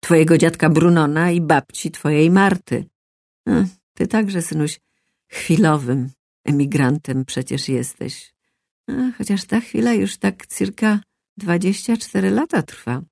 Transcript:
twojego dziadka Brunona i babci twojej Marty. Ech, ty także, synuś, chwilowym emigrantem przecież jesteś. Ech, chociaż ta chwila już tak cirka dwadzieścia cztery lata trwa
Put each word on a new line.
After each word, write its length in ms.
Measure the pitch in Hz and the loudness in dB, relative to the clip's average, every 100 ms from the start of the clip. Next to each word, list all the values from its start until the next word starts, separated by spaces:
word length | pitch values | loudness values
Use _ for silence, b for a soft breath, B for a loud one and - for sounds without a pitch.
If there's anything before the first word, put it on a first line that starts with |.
twojego 380 | - 170 160 165 | 4 4 6 4
dziadka 320 | 165 165 160 | 4 2 2
Brunona 600 | 156 170 175 147 151 175 | 4 4 4 2 0 0
i 100 | 175 | 0
babci 500 | 156 151 - - 156 | 2 0 0 -10 -10
twojej 400 | - 143 151 160 | -4 0 4 4
Marty. 540 | 185 196 185 - 120 - _ _ _ _ _ - | 6 4 0 -4 -8 -8 _ _ _ _ _ -2
Ech, 180 | 175 190 - _ | 0 0 -4 _
ty 120 | _ 185 | _ -2
także, 360 | 220 202 190 | 0 -2 -4
synuś, 380 | 165 156 151 - _ _ _ _ _ | -4 -4 -4 -6 _ _ _ _ _
chwilowym 840 | - - 160 160 151 123 135 127 - _ _ | -14 -2 2 4 2 0 -4 -4 -10 _ _
emigrantem 800 | - 143 143 143 131 147 139 131 | -2 0 0 0 0 0 -4 -6
przecież 440 | 131 - 131 135 - | -4 -8 -6 -8 -4
jesteś. 680 | 131 123 - - - - _ _ _ _ _ - | -4 -4 -8 -12 -12 -18 _ _ _ _ _ -10
Ech, 280 | 269 254 240 | -6 -6 -6
chociaż 280 | 208 196 | -4 -4
ta 160 | - 220 | -2 -4
chwila 320 | 233 226 233 | -4 -2 0
już 240 | 226 196 - | 0 -2 -2
tak 300 | 196 190 - | -4 -6 -14
cirka 540 | - 196 202 214 208 - _ _ - | -6 -6 -2 0 0 -4 _ _ -12
dwadzieścia 600 | 196 175 185 196 - 226 | -2 0 0 -2 -2 -4
cztery 340 | - 202 190 | -2 -2 0
lata 320 | 208 320 214 | 0 -2 -2
trwa 400 | - - - 123 - | -4 -10 -8 -8 -8